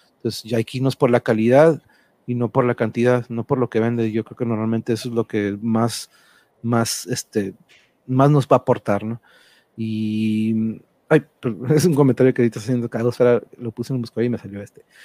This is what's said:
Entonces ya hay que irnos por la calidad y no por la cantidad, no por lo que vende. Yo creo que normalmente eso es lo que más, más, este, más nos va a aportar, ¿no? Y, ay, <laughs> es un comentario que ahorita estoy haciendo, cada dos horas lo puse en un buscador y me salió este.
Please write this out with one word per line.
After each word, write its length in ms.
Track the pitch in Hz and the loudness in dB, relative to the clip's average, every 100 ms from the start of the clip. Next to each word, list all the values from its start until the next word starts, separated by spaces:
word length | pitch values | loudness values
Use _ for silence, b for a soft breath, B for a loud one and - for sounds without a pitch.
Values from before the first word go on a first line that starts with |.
| b _ | b _
Entonces 260 | 117 - | -8 -8
ya 160 | 110 117 | -6 -4
hay 60 | |
que 140 | - 131 | -4 -2
irnos 180 | 135 - | -2 0
por 140 | 131 | 2
la 100 | 120 | 2
calidad 600 | - 110 113 131 165 151 _ b b _ - | 2 0 4 6 6 4 _ b b _ -8
y 80 | |
no 160 | 123 117 | -4 -2
por 160 | 131 120 | 0 0
la 80 | |
cantidad, 500 | 120 113 117 123 123 117 | 0 -2 0 2 2 -2
no 140 | 117 | -8
por 120 | 110 127 | -4 -2
lo 140 | 120 | 0
que 100 | 110 | 0
vende. 320 | 117 117 113 | 0 0 -2
Yo 100 | 110 | -2
creo 140 | 107 - | -6 -6
que 80 | |
normalmente 480 | 117 110 110 113 - | -4 -2 -2 -2 -2
eso 160 | 113 123 | -4 -4
es 60 | |
lo 120 | 117 110 | -4 -2
que 300 | 107 101 101 | -2 -2 -4
más, 480 | 113 113 117 - - b b b b _ | -2 0 0 -4 -14 b b b b _
más, 440 | 117 120 113 - - | -2 0 0 -4 -6
este, 480 | 127 - 110 98 - _ b b _ - | -8 -6 -4 -4 -10 _ b b _ -4
más 240 | 131 143 | 2 4
nos 160 | 147 - | 4 4
va 100 | 131 | 2
a 20 | |
aportar, 440 | - 123 - 101 | 2 -2 0 -4
¿no? 200 | 107 117 b b b b b - | -4 -10 b b b b b -10
Y, 1040 | 113 110 107 107 110 107 110 110 110 - _ _ - | -6 -4 -4 -2 -2 0 0 0 -2 -6 _ _ 0
ay, 160 | 156 - _ | 0 0 _
<laughs> 280 | 131 95 127 | -8 -6 0
es 120 | 151 175 | 2 4
un 80 | |
comentario 400 | 143 135 120 131 | 4 2 4 2
que 80 | 127 | 4
ahorita 160 | 120 110 | 0 -2
estoy 140 | 104 | -4
haciendo, 180 | 123 117 | -4 -4
cada 140 | 113 | -4
dos 140 | 120 - | -4 2
horas 240 | 123 120 - - | 2 2 -2 -12
lo 140 | 120 | -12
puse 240 | 117 120 | -8 -6
en 20 | 131 | -6
un 60 | |
buscador 220 | 113 - | -6 -4
y 40 | 123 | -4
me 80 | 113 | -4
salió 240 | 101 101 | -10 -14
este. 240 | 104 - _ B | -16 -20 _ B